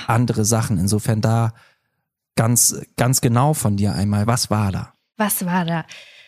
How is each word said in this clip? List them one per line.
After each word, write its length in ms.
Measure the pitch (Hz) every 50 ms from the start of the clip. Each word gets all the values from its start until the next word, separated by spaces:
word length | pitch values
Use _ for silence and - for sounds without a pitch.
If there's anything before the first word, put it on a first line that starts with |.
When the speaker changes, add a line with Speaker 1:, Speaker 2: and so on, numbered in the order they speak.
| - -
Speaker 1:
andere 360 | 113 113 123 117 113 110 107
Sachen. 340 | 104 117 110 113 - 110 82
Insofern 420 | 87 101 107 104 - - 113 107
da 320 | 104 110 113 117 117 113 113 - - _ _ _ _ _ _ _ _ _ _ _ _ _ -
ganz, 380 | - 117 113 120 113 - - - - - - -
ganz 240 | - 117 123 131 -
genau 340 | - 127 117 120 131 147 156
von 220 | 151 - 110 101
dir 180 | 98 101 101 78
einmal, 320 | 73 95 104 101 104 104
was 240 | 117 120 123 - -
war 220 | 104 107 107 98 90
da? 220 | 92 - - _ _ _ _ _
Speaker 2:
Was 280 | - 220 202 208 - 190
war 200 | 175 175 185 175
da? 200 | 165 170 165 156 - - - - - - - -